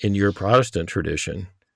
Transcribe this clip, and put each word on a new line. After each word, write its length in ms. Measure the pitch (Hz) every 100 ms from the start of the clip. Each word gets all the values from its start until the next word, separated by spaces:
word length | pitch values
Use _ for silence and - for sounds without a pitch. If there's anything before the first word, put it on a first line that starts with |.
in 120 | 107
your 180 | 101 101
Protestant 580 | 101 98 123 123 - 85
tradition, 580 | - 78 78 - 87 92 _ _